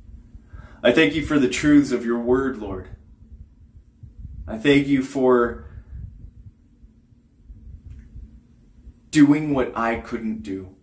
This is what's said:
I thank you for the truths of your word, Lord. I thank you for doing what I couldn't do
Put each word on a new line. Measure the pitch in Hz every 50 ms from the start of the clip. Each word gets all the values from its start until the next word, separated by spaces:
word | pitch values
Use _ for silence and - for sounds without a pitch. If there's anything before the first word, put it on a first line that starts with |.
| - - - - - - - - - - - - - - - - -
I | -
thank | - 160 160 143 151
you | 160 143
for | - 151 143
the | 127
truths | 123 - - - 147 147 143 139 123
of | 123 110 113
your | 117 120 120
word, | 117 120 127 131 135 131 113
Lord. | 107 107 101 95 92 92 - - - - - - _ - - - - - - - - - - _ - _ _ _ _ - - - - - - - - -
I | - 110
thank | 110 - 147 143 143 143
you | 139 143 131 127
for | - - 135 127 127 123 123 120 117 113 - - - - - - - - - - - - - - - - - - - - _ _ _ _ _ - - _ _ _ _ _ _ _ _ _ _ _ - - - - - - - - - - - - - - - - - - - _ _ _ _ _ _ _ - - - - _ _ _
doing | - 156 143 143 147 156 156 151 139
what | 131 120 - -
I | 113 113 117 117
couldn't | 110 110 - 120 110 110 110 107 - -
do | 95 95 95 92 90 - _